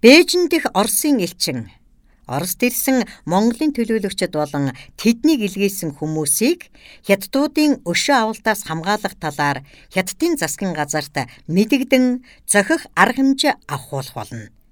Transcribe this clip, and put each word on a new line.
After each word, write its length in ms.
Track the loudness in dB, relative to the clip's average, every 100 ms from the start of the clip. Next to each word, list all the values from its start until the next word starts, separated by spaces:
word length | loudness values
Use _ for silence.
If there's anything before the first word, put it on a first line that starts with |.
Бээжин 440 | 10 8 6 2 0
дэх 200 | 0 0 -2
Оросын 400 | 0 0 0 0
элчин, 520 | 0 -4 -6 -6 -8 _ _ _ _ _ -8
Орост 340 | -6 -4 -2
ирсэн 460 | -2 0 0 0 -2 -8 -2
Монголын 480 | 2 2 0 -2
төлөөлөгчд 560 | -2 -2 -2 -2 -4 -4 -2
болон 400 | -4 -2 -4 -4 -16 -2
тэднийг 420 | 0 2 2 2 -2
илгээсэн 480 | -2 -4 -2 -8 -6
хүмүүсийг 720 | -6 -4 -2 0 0 -2 -8 -20 -20 -20
хятадуудын 800 | -2 -2 0 -2 0 2 2 2
өшөө 360 | -2 -4 2 2
авалтаас 460 | 2 -2 -4 -4 -4
хамгаалах 480 | -6 -2 -4 -4 -6
талаар 460 | -8 -2 -2 -2 -8 -20 -8
Хятадын 480 | -4 -4 -2 -2 -2
засгийн 400 | -4 -4 -6 -4
газарт 400 | -4 -4 -6 -6 -8 -10 -4
мэдэгдэн 760 | 0 2 0 2 2 2 0 -8 -20 -2
зохих 400 | 0 2 -2 -2
арга 320 | 2 2 4 2
хэмжээ 280 | 2 0 -2 -6
авахуулах 480 | -10 -8 -10 -8
болно. 400 | -12 -12 -12 -14 _ _